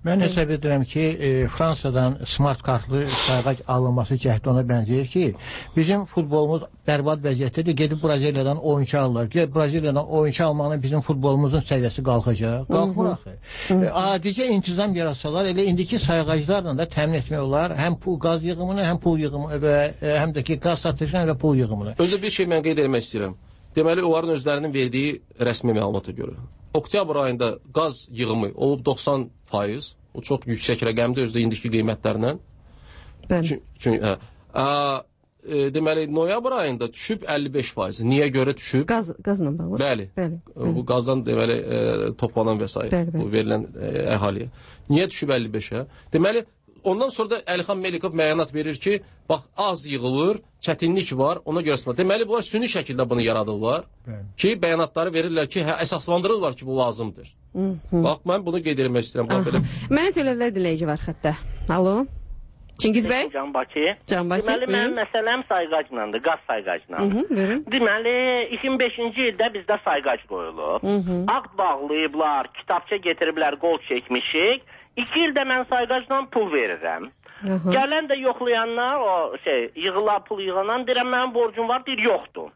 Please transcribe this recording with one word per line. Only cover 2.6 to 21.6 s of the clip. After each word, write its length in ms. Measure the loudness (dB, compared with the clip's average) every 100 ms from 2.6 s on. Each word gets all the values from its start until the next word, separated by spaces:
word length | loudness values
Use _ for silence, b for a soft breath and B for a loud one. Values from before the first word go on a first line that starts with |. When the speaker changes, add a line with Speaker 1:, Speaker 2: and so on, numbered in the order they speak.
Speaker 1:
kartlı 440 | 0 -2 0 -2 0
sayğac 500 | -2 0 0 0 -2 0
alınması 480 | 0 2 0 0 0
cəhdi 340 | 2 0 2
ona 120 | 2
bənzəyir 460 | 2 0 2 0 0
ki, 160 | 0 0 -2 B B B 0
bizim 300 | 2 2 0
futbolumuz 560 | -2 2 2 2 0 -4 -6 0
bərbad 360 | 2 2 0 0
vəziyyətdədir. 460 | 0 0 0 0
Gedib 320 | 2 2 2
Braziliyadan 540 | 2 2 2 2 0 0
oyunçu 420 | 2 2 2 2
alırlar. 260 | 2 2 0
Gedib 300 | 2 2 2
Braziliyadan 520 | 2 2 2 0 2
oyunçu 360 | 2 2 2 0
almanın 380 | 2 0 -2
bizim 180 | 0 0
futbolumuzun 600 | 0 0 4 4 4 2
səviyyəsi 420 | 2 0 0 0
qalxacaq. 640 | 0 2 2 0 0 -2 0
Qalxmır 380 | 2 2 2 0
Speaker 2:
Hı 40 |
hı. 40 |
Speaker 1:
axı. 160 | -2 -10 -18 B B B
Speaker 2:
Hı 60 |
hı. 120 | 2 4
Speaker 1:
E, 20 |
adicə 580 | 2 2 0 -2 -2 2
intizam 500 | 2 2 -2 0 0
yaratsalar, 500 | -2 -2 -4 -2 0
elə 180 | 2
indiki 360 | 2 2 0 0
sayğaclarla 760 | 2 2 2 0 2 0 0 -2
da 80 | -2
təmin 360 | 0 0 0
etmək 180 | -2 -2
olar. 320 | 0 0 0
Həm 280 | 0 0 0
pul, 200 | -2 0
qaz 240 | 0 0
yığımını, 400 | -2 -4 -2 0
həm 160 | 0 2
pul 200 | 2 2
yığımı 400 | 0 -2 -4 0 4
və, 120 | 4 2 0
e, 160 | 0 2
həm 140 | 2 -2
də 60 |
ki, 160 | -2 0
qaz 200 | 0 0
satışını 460 | 0 0 0 0 0
və 60 | 2
pul 180 | 4
yığımını. 400 | 4